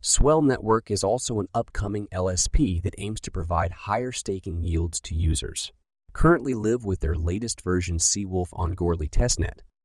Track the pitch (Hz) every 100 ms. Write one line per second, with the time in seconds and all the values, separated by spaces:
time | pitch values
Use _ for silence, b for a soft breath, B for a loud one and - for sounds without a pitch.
0 | - - 143 156 147 131 107 110 - 101
1 | 98 120 - 113 92 117 113 - 101 104
2 | 104 92 92 90 - - 135 85 90 -
3 | 101 110 - 92 85 85 87 87 - 107
4 | 127 123 - 95 95 85 85 80 85 -
5 | - 80 85 78 - - - _ _ _
6 | _ - 160 170 131 123 107 123 110 95
7 | 80 82 80 92 113 - 92 90 87 82
8 | - - 98 92 87 - 85 90 85 85
9 | 78 - 120 - - - - _